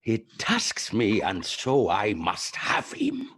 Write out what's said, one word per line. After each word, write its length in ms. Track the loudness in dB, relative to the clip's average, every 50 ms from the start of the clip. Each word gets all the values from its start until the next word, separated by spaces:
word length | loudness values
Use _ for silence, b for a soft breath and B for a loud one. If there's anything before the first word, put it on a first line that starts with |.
He 180 | _ 0 0 0
tasks 720 | 0 _ -10 -6 0 0 0 2 2 -2 -4 -4 -6 -2
me, 300 | 0 2 4 4 4 4
and 220 | 2 0 -2 -2 -4
so 440 | -6 -6 -4 -2 2 4 4 4 4
I 260 | 2 2 2 0 0
must 420 | 0 -2 -2 -2 -2 -4 -8 -6
have 360 | -6 -2 0 0 0 0 -4
him. 380 | -4 -2 -2 -2 -2 -2 -8 -10 -14